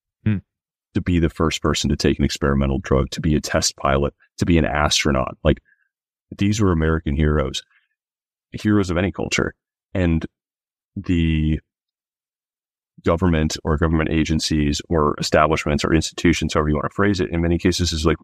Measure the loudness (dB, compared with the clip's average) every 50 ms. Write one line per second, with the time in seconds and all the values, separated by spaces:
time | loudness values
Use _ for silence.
0 | _ _ _ _ -4 -2 -2 -4 -6 _ _ _ _ _ _ _ _ _ -8 -6
1 | -2 0 0 2 2 0 0 0 -2 -2 -2 -2 -2 -2 -2 0 0 -2 -2 0
2 | 2 0 2 2 0 -2 -2 -2 -2 0 0 0 0 0 -2 -2 -2 0 0 0
3 | 0 -2 -6 -4 -2 0 0 0 -2 -2 -4 -2 -2 -2 -4 -4 -2 0 0 0
4 | 0 -2 -6 _ _ _ _ -4 0 2 2 2 2 2 0 0 0 0 0 0
5 | 0 0 0 0 -2 -4 -6 -4 0 0 0 0 _ _ _ _ _ _ _ _
6 | _ _ _ _ _ -14 -6 -2 0 0 0 2 2 2 2 2 2 0 0 0
7 | -2 -2 0 0 2 2 2 0 0 -2 -6 -10 -12 _ _ _ _ _ _ _
8 | _ _ _ _ _ _ _ _ _ _ -12 -4 0 2 2 2 2 2 0 0
9 | 0 -2 -2 -4 -6 -4 -2 -2 -2 -2 -4 _ _ _ _ _ _ _ -4 -2
10 | 0 2 2 0 -2 -4 _ _ _ _ _ _ _ _ _ _ _ _ -14 -10
11 | -4 -2 0 2 2 2 2 2 0 0 0 -2 -4 _ _ _ _ _ _ _
12 | _ _ _ _ _ _ _ _ _ _ _ _ _ _ _ _ _ _ _ _
13 | -2 -2 0 2 2 2 2 2 2 0 -2 -4 -2 -2 0 0 0 0 0 0
14 | 0 0 0 0 0 0 0 -2 -2 0 0 0 0 0 -2 -4 -4 -2 0 0
15 | 2 0 0 -2 -4 0 2 4 4 4 2 0 -2 -2 -2 0 0 2 2 2
16 | 0 -2 -6 0 2 2 2 2 0 -2 -2 -2 0 0 0 -2 -2 -4 -2 0
17 | 0 0 0 0 -2 -2 -2 -2 0 0 0 2 2 2 0 2 -2 -2 -2 0
18 | 0 0 0 0